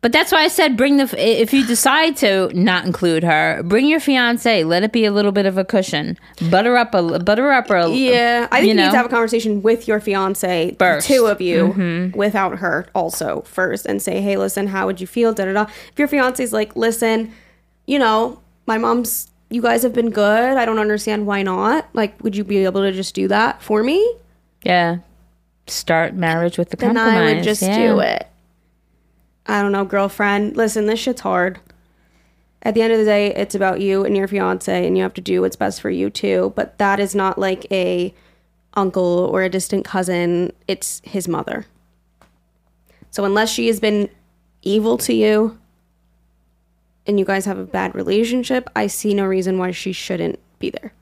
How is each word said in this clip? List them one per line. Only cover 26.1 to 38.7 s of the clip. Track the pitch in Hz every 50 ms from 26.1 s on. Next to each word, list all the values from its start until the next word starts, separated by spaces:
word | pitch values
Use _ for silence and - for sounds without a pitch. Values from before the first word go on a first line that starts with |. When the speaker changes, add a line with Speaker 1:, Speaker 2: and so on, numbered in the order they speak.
| -
Speaker 1:
marriage | 190 175 165 160 165 170 175 175 -
with | 175 -
the | -
Speaker 2:
Then | - - 208 233
Speaker 1:
compromise. | 233 226 226 220 185 170 156 151
Speaker 2:
I |
would | 165 175
just | 190 214 202 190
Speaker 1:
Yeah. | 185 202 220
Speaker 2:
do | 233 226 214 196
it. | 151 - - - - - _ _ _ _ _ _ _ _ _ _ _ _ _ _ _ _ _ _ _ _ _ _ _ -
I | 214 208 202
don't | 202
know, | 202 196 202
girlfriend. | 190 202 202 196 196 196 - 208 202 202 202 208 208 -
Listen, | - 226 214 214 220 214
this | 208 220 226
shit's | - 269 247 -
hard. | - 196 185 180 175 190 185 - _ _ - _ _ _ _ _ _ _ _ _ _ _ _ _ _ _ _ _ -
At | - 214
the | 226 226
end | 226 226
of | 220
the | 214
day, | 214 208 208 208 208 -
it's | - 202 196 -
about | 202 196 190 185 -
you | 202 196 190 196 196
and | - 208
your | 196 190
fiance, | 190 202 202 190 185 185 185 - - 190 180 180
and | 180 -
you | 185 185
have | 185 -
to | -
do | 180 190 185 - -
what's | 190 185
best | - 208 - 190 -
for | - -
you | 185 170 - 202
too. | 208 - - 202 190 185 185 196 202
But | - - - - _
that | 208 196 196 202
is | 202 190 190
not | 202 190 190 185 -
like | 196 190 190 185 - -
a | 196 190 185 180 180 175 175 190 - _ _ _ _ _ _ _ _ _ _ _